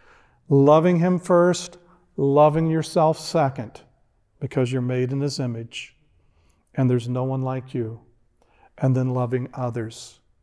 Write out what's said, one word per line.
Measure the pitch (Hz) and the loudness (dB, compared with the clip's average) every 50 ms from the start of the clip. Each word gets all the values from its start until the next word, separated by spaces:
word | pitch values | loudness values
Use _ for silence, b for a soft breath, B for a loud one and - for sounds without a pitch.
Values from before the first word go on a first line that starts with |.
| b b b b b b b b b - | b b b b b b b b b 2
Loving | 143 139 139 143 151 160 160 180 180 165 | 4 4 6 6 6 6 6 4 2 2
him | 170 180 180 175 | 2 2 0 0
first, | 180 - 185 175 175 180 175 - - - - b b b b b b b _ | 0 2 4 4 4 4 2 0 -6 -12 -16 b b b b b b b _
loving | - 139 139 139 147 151 151 147 160 165 | -2 0 2 6 6 6 6 4 2 0
yourself | 160 160 160 151 - - 175 156 156 156 - | 0 0 -2 -2 -2 0 2 2 2 0 -2
second, | - - - 170 151 135 131 - 113 - - - _ _ _ _ _ _ _ _ _ _ _ _ | -6 -4 0 0 0 0 -2 -6 -10 -12 -16 -20 _ _ _ _ _ _ _ _ _ _ _ _
because | - 127 - 151 127 120 | -10 -4 -2 -2 -2 0
you're | 131 131 | -2 -2
made | 123 123 127 127 127 123 | -2 -2 -2 -2 -2 -2
in | 135 139 | -2 -4
his | 143 143 135 - | -4 -4 -4 -4
image, | 135 123 117 113 113 113 - - - - _ _ _ _ _ _ _ _ _ _ _ _ _ _ _ _ _ | -6 -6 -6 -8 -12 -12 -14 -16 -16 -16 _ _ _ _ _ _ _ _ _ _ _ _ _ _ _ _ _
and | - 131 123 | -2 0 2
there's | 123 123 113 | 2 0 -2
no | 120 123 127 127 | -4 -4 -4 -4
one | 131 131 131 131 | -4 -4 -4 -4
like | 131 131 131 127 131 - | -4 -6 -6 -8 -8 -6
you, | 127 117 110 113 113 - _ _ _ _ _ _ b b b b b b b b | -6 -6 -6 -8 -14 -20 _ _ _ _ _ _ b b b b b b b b
and | - - 131 127 | -2 0 0 0
then | 131 127 131 123 | 0 0 -2 -2
loving | 127 123 120 127 123 127 - - | -2 -2 -2 -2 -4 -4 -6 -8
others | - 127 123 117 120 113 110 113 - - - - _ _ _ _ _ | -6 -6 -6 -4 -6 -8 -8 -10 -14 -18 -20 -20 _ _ _ _ _